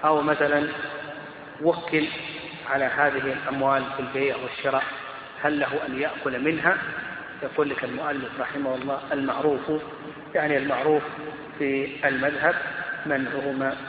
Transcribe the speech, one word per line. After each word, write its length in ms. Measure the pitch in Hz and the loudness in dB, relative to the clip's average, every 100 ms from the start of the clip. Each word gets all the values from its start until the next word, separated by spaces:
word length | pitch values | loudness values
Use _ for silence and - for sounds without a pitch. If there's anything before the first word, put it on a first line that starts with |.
أو 180 | 151 151 | 6 6
مثلا 460 | 147 147 147 147 151 - - - - - - - - - | 4 4 4 4 2 -2 -6 -6 -8 -10 -12 -14 -14 0
وكل 440 | 156 - - 156 156 - - - - - - | 2 2 0 0 0 -4 -8 -10 -10 -10 -2
على 140 | 135 | 2
هذه 480 | 131 139 143 139 135 | 2 4 4 4 0
الأموال 520 | 127 135 135 135 135 127 - | -2 -2 2 4 4 2 -4
في 60 | |
البيع 340 | 127 135 139 120 | -4 0 0 0
والشراء، 460 | 127 - 139 131 - - - - - - | -6 -2 0 0 0 -8 -10 -12 -12 -2
هل 180 | 147 147 | 0 2
له 200 | 131 143 131 | 0 0 -2
أن 120 | 131 | -2
يأكل 400 | 147 - 139 123 | -2 -2 -4 0
منها؟ 360 | 143 160 165 190 - - - - - - | 0 4 2 2 -2 -8 -8 -10 -12 -8
يقول 280 | 135 - 143 | -2 0 2
لك 140 | 135 | 0
المؤلف 560 | 123 127 151 139 120 139 | -4 -4 -2 -4 -6 -6
رحمه 340 | 120 143 135 | -4 -2 -2
الله: 260 | 131 135 135 - | -2 -2 -4 -2
"المعروف"، 720 | 143 135 120 151 135 - 156 - - - - - | 0 0 2 4 2 0 -2 -2 -10 -12 -12 -2
يعني 240 | 175 151 139 | 2 4 2
المعروف 440 | 139 127 147 151 - - - - - - | 2 2 6 4 4 -8 -8 -10 -12 -2
في 380 | 139 135 135 - 143 | 2 2 0 0 2
المذهب 460 | 135 139 143 156 175 - - - - 156 | 4 2 4 2 2 -2 -6 -6 -6 0
منعهما 680 | 139 131 143 139 135 135 135 | 0 0 -2 -2 0 0 -2